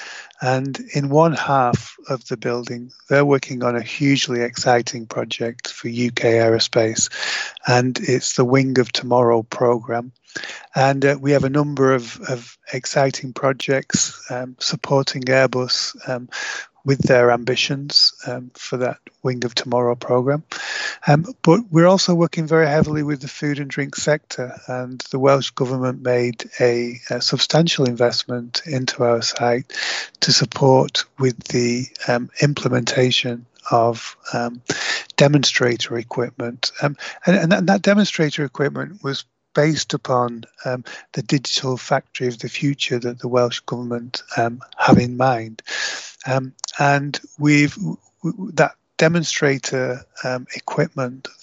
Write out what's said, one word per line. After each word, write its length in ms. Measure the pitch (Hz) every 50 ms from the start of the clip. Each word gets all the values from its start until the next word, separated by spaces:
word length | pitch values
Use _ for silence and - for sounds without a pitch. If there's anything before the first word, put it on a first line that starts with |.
| - - - - - - _ -
And 380 | 131 127 131 131 135 139 131 - 262 - -
in 140 | 147 139 139
one 240 | 139 156 165 170
half 640 | 143 - - - 139 135 123 120 120 - - - - - - -
of 180 | 135 117 - -
the 80 | 127
building, 560 | 110 113 123 120 123 120 117 123 120 123 123 - _ _ -
they're 160 | 139 143 143
working 400 | 143 139 135 - - 135 123 123
on 120 | 123 120
a 60 | 117
hugely 600 | 107 - - - 143 139 139 131 - - 123 120
exciting 640 | 120 117 120 - - 135 120 120 117 - - 117 113
project 600 | 110 - 123 120 113 - - 120 117 117 - - -
for 200 | - - - 117
U 220 | 117 120 123 120
K 240 | 120 - - 117 113
aerospace, 720 | 113 113 113 113 113 - - - 123 110 110 113 - - - - - - - - - - - - - -
and 320 | 131 123 123 123 127 123 -
it's 340 | 202 - 123 123 - - -
the 80 | - 127
Wing 340 | 120 131 135 131 135 127 127
of 140 | 120 120
Tomorrow 500 | - - - 120 120 123 123 117 117 113 113
programme. 680 | - - - 127 120 120 117 117 - 117 120 123 127 - _ _ _ - - - - - - - - -
And, 300 | 143 135 135 139 139 135
uh, 120 | 143 147 139
we 100 | 135 143
have 120 | 143 135 135
a 60 | 131
number 440 | 135 147 147 147 143 135 135 131 135
of, 260 | 123 117 113 - - 202 -
of 300 | 131 120 120 - - _ _ -
exciting 600 | - 127 - - - 151 139 135 - - 147 131
projects, 960 | 120 - 143 135 131 120 - - 135 135 135 - - - - - - - - -
um, 240 | 123 123 127 127 127 -
supporting 640 | - - 165 - - - 143 135 135 - - 135
Airbus, 720 | 127 127 131 135 131 120 123 127 127 127 - - - - - 240 - 135
um, 200 | 127 120 123 - - - - - - - - - _ _ -
with 120 | 139 139 123
their 320 | - - 131 123 120 120
ambitions, 800 | 120 120 117 123 127 - - - 143 139 143 143 - - - - - - -
um, 240 | 131 123 127 123 123
for 240 | - - - - 135
that 220 | 123 127 120 120 - _ - - _
Wing 200 | - 131 127 120 123
of 80 | 117 120
Tomorrow 400 | - - 127 120 123 123 120 120
programme. 480 | 120 - - 123 127 123 139 143 156 - _ - - - - - - - - - - -
Um, 180 | - 147 156 170 254 - _
but 200 | - 160 170 226 240 190
we're 160 | 156 165 170
also 280 | 180 196 185 - 185 175
working 320 | 165 170 160 - 175 160
very 200 | 147 160 160 160
heavily 360 | 143 147 156 151 151 151 151
with 200 | 147 147 147 131
the 60 | 147 143
food 300 | - - 151 147 143 143
and 120 | 143 135
drink 260 | - 147 139 143 -
sector, 580 | - - 156 147 156 - - - 117 123 120 - - - -
and 320 | 127 127 127 127 131 123 - -
the 80 | - 131
Welsh 300 | 131 139 139 135 123 -
Government 520 | - - 135 123 131 127 127 127 123 139
made 420 | 127 127 123 123 120 123 117 - - - - -
a, 400 | 127 120 120 120 120 120 120 120 - -
a 140 | 123 123
substantial 640 | - - 143 131 - - - 151 170 165 - - 135
investment 760 | 123 120 117 120 117 117 - - - 123 120 120 123 - - -
into 360 | 165 135 127 131 - - -
our 200 | 123 120 117 113
site 500 | 110 - - - 120 120 120 127 131 - - - - - - - - - - _
to 100 | - 160
support 760 | - - - - - - - 131 131 131 131 - - - - - _ -
with 200 | 131 127 117 - -
the, 420 | - - 123 120 120 120 127 131 - - - -
um, 220 | - 123 120 123 - - -
implementation 1040 | 147 147 143 - - 127 127 123 117 - - 131 127 127 123 - - 123 120 120 120 _ _ _ - -
of, 440 | 127 117 117 117 113 113 - - - _ - - -
um, 260 | 117 120 120 123 123 - - - - - - - - - - -
demonstrator 800 | - 143 143 147 139 127 - - - 127 120 120 113 - - 120
equipment. 760 | 117 113 - - 127 120 117 - - 120 117 123 - - - - -
Um, 160 | 135 147 139 - - - - - -
and, 120 | 180 185
and 160 | 190 165 165
that, 140 | 202 190 180
that 160 | 170 196 190
demonstrator 640 | - 196 202 214 202 - - - 160 147 - - 147
equipment 580 | 139 - - 143 139 - 131 139 143 196 -
was 220 | - 139 135 - - _ _ _ _ _ -
based 400 | 147 147 160 151 135 - - -
upon, 500 | - - - 127 123 123 120 120 117 - - _ - -
um, 180 | 135 127 127 - - - - - _
the 100 | - 139
digital 560 | 107 - 156 139 120 - - - 139 131 127 123
factory 480 | - - - - - _ - - 127
of 140 | 123 120 -
the 80 | - 120
future 480 | - - 151 143 143 - - - 127 120
that 220 | 120 120 123 123
the 80 | - 120
Welsh 320 | 123 123 123 120 - -
Government, 640 | - - 123 120 120 120 120 120 120 123 - - - - -
um, 240 | 123 117 117 120 127 - - _
have 220 | - - - 127 -
in 180 | 123 123 123
mind. 460 | 123 131 131 123 113 113 113 113 - - - - - - - - - - - - - -
Um, 280 | 135 131 135 131 131 - _ - - - -
and 420 | 143 143 143 143 143 147 - - - - - -
we've, 360 | 147 147 147 147 147 143 -
w-, 240 | 214 180 160 - - _ _ _ _ -
w-, 280 | 165 - - 185 214
that 220 | 160 151 147 - - _ _ _ _
demonstrator, 1080 | - 165 160 170 175 151 - - - 151 143 139 131 - - 135 131 127 131 123 120 - _ _ - -
um, 220 | 127 127 127 127 - -
equipment 720 | 131 - - - 147 143 - - 139 127 123 131 135 - - - _